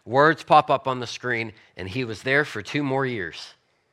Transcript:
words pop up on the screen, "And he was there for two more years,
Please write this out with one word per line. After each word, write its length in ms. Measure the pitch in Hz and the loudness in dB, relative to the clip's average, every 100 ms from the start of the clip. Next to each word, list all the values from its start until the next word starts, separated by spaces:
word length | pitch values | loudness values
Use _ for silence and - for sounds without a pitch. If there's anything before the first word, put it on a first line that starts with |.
words 380 | 101 131 156 156 | -2 4 4 4
pop 280 | - 151 139 | 4 4 6
up 160 | 135 135 | 2 0
on 140 | 127 | -4
the 60 | 117 | -6
screen, 460 | - 123 117 113 - _ - | -6 -4 -4 -4 -12 _ -12
"And 120 | 95 | -8
he 160 | 131 | -6
was 180 | 117 104 | -6 -6
there 220 | 131 143 | 0 0
for 180 | 147 107 | 0 -6
two 200 | 92 147 | -6 -4
more 220 | 139 135 | -2 -2
years, 500 | 131 113 82 - - - _ _ _ | -2 -4 -8 -10 -18 -20 _ _ _